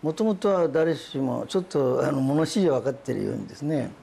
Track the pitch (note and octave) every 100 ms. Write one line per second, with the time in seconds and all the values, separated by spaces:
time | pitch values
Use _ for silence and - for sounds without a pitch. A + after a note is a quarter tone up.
0 | D3+ D#3+ A3 G3 G#3 F#3+ E3 D#3+ D#3+ D#3
1 | - C#3+ C3+ B2 A#2 F#3+ F#3 D3 C3 B2+
2 | B2 C#3+ C3+ D3 D#3+ A3 F3+ C3 A#2 B2
3 | - G#2+ G2+ G#2 G2 - D3 D#3 G#2+ -